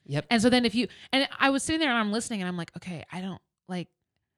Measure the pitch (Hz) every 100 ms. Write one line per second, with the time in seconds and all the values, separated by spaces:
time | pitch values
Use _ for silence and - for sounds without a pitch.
0 | - 139 - 233 226 247 240 214 233 -
1 | - 262 269 - 269 269 - 320 311 240
2 | 214 214 - 220 180 180 165 - - 170
3 | - 175 185 185 _ _ _ 180 165 _
4 | _ _ _